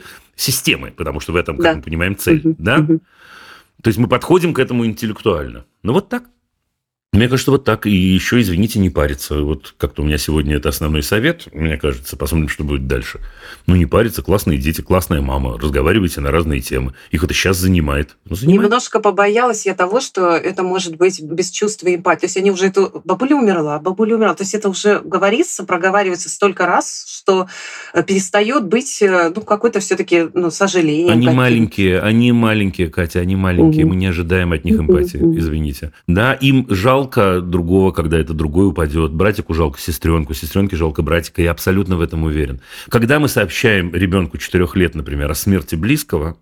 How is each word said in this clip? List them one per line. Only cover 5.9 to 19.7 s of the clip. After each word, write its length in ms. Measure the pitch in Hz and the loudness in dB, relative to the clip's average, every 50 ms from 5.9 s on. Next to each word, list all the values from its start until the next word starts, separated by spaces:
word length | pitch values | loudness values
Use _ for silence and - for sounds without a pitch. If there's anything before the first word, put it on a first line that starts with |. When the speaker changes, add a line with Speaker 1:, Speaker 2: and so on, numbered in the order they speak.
| 131 | 0
Speaker 1:
вот 140 | - - - | 0 -2 -2
так. 140 | 240 247 247 _ _ _ _ _ _ _ _ _ _ _ _ _ _ _ _ _ - | -8 -8 -8 _ _ _ _ _ _ _ _ _ _ _ _ _ _ _ _ _ 2
Мне 140 | 101 120 | 2 2
кажется, 240 | 120 127 123 - 139 | 2 2 0 2 2
вот 140 | 131 - - | 2 2 2
так. 200 | 107 110 - - | 0 -2 0 0
И 40 | 104 | 2
ещё, 480 | 101 90 92 95 92 87 - - 113 123 | 2 4 4 4 2 2 2 2 2 2
извините, 400 | 117 95 82 87 113 107 - 107 | 2 2 2 0 0 0 2 2
не 100 | 95 78 | 0 2
париться. 520 | - 78 76 76 71 - - - 73 73 | 2 0 0 0 -2 -4 -6 -4 -4 -2
Вот 340 | 73 73 76 - - - - | -2 -2 -4 -6 -8 -16 -10
как-то 240 | - - - - 78 | -6 -6 -6 -4 -2
у 40 | 73 | -2
меня 120 | 76 76 | -2 -2
сегодня 380 | 73 - - 76 78 71 73 76 | -2 -2 0 0 0 0 0 0
это 140 | 69 69 73 | 0 -2 -2
основной 340 | 69 - 78 76 78 76 73 | -4 -2 -2 -2 -2 -2 0
совет, 500 | - 101 110 123 165 170 - - - - | 0 0 0 0 0 -2 -4 -10 -14 -8
мне 220 | 76 80 80 78 | -4 -4 -2 -2
кажется. 400 | - - 73 64 65 - - - | -2 -2 -4 -4 -4 -8 -12 -8
Посмотрим, 320 | 67 76 - 82 80 76 | -6 -4 -2 0 0 -2
что 160 | 71 - - 76 | -2 -4 -6 -4
будет 240 | 71 71 67 65 | -4 -4 -4 -4
дальше. 320 | 65 67 60 57 - - - - - - - - - - - - | -4 -4 -4 -6 -8 -12 -12 -14 -16 -16 -18 -20 -20 -18 -6 0
Ну, 80 | - 92 | 2 4
не 100 | 90 82 | 4 4
париться, 360 | - - 101 117 110 - - | 4 4 2 2 2 -2 -4
классные 360 | - - 95 104 - 101 76 | -2 0 0 0 2 0 0
дети, 220 | 65 67 80 82 - | 0 0 -2 -4 -4
классная 400 | - - 90 92 - - - 71 | -2 0 0 0 2 0 -2 -2
мама. 380 | 67 65 65 69 65 62 57 - | -2 -2 -2 -2 -4 -4 -6 -4
Разговаривайте 640 | - 76 - 65 65 82 101 113 92 82 - 82 | -4 -2 0 0 2 2 2 2 2 0 -2 -4
на 100 | 71 71 | -2 0
разные 300 | 73 85 80 78 71 67 | 0 0 0 0 -2 -4
темы. 320 | - - 65 65 65 64 - - - - | -4 -4 -4 -4 -4 -6 -8 -12 -10 -6
Их 100 | - 80 | -4 -2
это 120 | 90 76 - | -2 -2 -2
щас 240 | - - 92 95 | 0 0 0 0
занимает. 580 | 90 90 95 92 85 76 71 69 73 73 - - _ - - | 2 2 2 2 2 2 0 -2 -2 -4 -6 -8 _ -12 -10
Ну, 80 | - | -6
занимает. 260 | 98 127 160 190 214 220 | -2 2 4 4 4 4
Speaker 2:
Немножко 380 | 208 233 247 - - - 214 | 2 2 0 -2 -2 -2 0
побоялась 640 | 208 208 190 196 202 208 208 240 254 240 220 220 - | 0 2 2 2 2 2 2 2 2 0 0 -2 -4
я 80 | 190 | -4